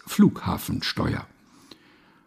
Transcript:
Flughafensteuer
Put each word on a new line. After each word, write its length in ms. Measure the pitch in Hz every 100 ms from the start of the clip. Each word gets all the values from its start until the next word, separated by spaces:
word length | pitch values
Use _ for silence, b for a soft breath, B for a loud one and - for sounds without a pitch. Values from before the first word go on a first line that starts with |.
| -
Flughafensteuer 1200 | - 202 - - - - 87 - - - - - - - b b b b b b b